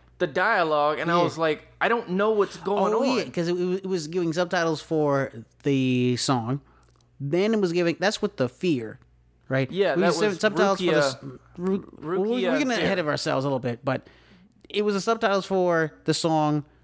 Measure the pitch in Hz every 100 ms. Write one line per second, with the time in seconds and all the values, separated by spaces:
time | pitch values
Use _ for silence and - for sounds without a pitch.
0 | _ _ 175 139 190 220 160 151 147 151
1 | 160 170 170 156 160 151 - - 175 233
2 | 202 180 214 214 190 - 165 202 196 220
3 | 240 254 147 175 165 175 180 185 190 185
4 | 151 175 170 156 175 180 165 156 - 160
5 | 147 139 131 120 110 _ - 139 131 127
6 | 123 123 - 131 117 135 - _ - _
7 | _ _ 139 170 208 220 185 170 170 160
8 | 185 - 208 - 123 - 185 139 110 -
9 | - _ _ _ - 131 131 175 196 151
10 | 180 165 208 180 214 165 202 190 180 151
11 | 143 127 139 127 - - 180 196 - -
12 | 151 185 202 247 185 247 277 226 - 185
13 | 156 135 - 139 139 135 120 117 135 127
14 | - - - - - _ - - 208 202
15 | 185 226 220 196 185 190 180 165 156 -
16 | - 156 170 160 151 151 143 _